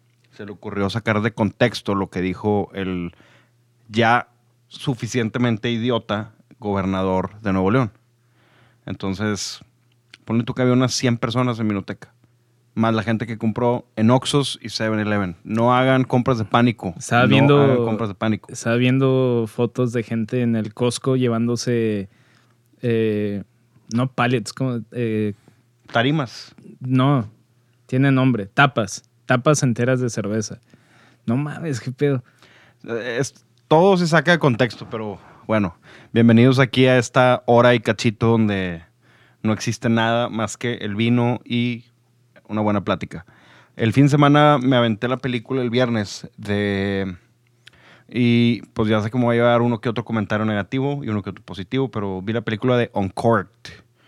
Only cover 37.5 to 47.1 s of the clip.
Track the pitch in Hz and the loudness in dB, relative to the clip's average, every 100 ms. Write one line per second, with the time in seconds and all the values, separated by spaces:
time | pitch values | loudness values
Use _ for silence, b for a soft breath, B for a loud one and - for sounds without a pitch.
37.5 | 120 120 120 113 107 120 104 113 113 107 | 4 6 4 0 -2 -2 0 0 2 0
38.5 | 98 92 85 - _ b b b b 107 | -2 -6 -8 -16 _ b b b b -4
39.5 | 110 - 107 120 113 113 117 120 110 107 | -2 -4 -4 0 0 2 0 -2 -4 -6
40.5 | - 120 120 104 101 117 120 120 123 - | -6 -8 -6 -8 -2 0 2 0 -2 -4
41.5 | 120 120 117 - _ _ _ _ _ - | -4 -4 -6 -14 _ _ _ _ _ -10
42.5 | 107 107 104 85 92 - 80 - b b | -4 -2 -2 -2 -4 -6 -14 -18 b b
43.5 | b b - 113 117 143 143 143 147 147 | b b -2 0 4 4 6 6 6 6
44.5 | 147 127 127 117 101 123 131 123 123 110 | 4 2 2 2 0 -4 -4 -4 -6 -6
45.5 | 131 123 117 127 113 101 - - - 104 | -4 -2 0 0 0 -4 -8 -16 -14 -4
46.5 | 101 101 98 98 98 95 | -2 0 -2 -2 -4 -6